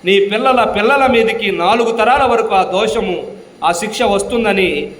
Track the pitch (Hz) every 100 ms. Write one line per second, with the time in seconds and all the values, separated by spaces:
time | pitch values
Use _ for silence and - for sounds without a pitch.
0 | 180 196 202 214 262 247 226 202 220 277
1 | 269 240 226 220 208 175 175 233 226 226
2 | 220 269 254 226 220 196 180 180 220 233
3 | 190 170 - - - - 160 170 214 214
4 | 233 196 196 240 214 196 180 147 -